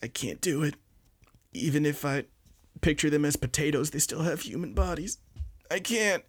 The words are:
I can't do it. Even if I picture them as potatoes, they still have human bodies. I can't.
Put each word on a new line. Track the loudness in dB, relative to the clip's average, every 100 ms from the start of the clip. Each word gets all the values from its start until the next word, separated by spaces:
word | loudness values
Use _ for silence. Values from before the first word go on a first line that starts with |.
I | -10
can't | -6 -6 -4
do | -2 0
it. | 0 -2 _ _ _ _ _ -20 _
Even | -4 0 2 2
if | 0
I | -2 -2 -4 _ _ -20 _ -2
picture | 0 2 4
them | 4
as | 2 0
potatoes, | -2 0 0 2 0
they | 0
still | -2 0
have | -2 -2
human | -4 -6 -4
bodies. | 0 0 0 -6 -8 _ -12 -12 -12 -6
I | -4
can't. | 0 2 2 2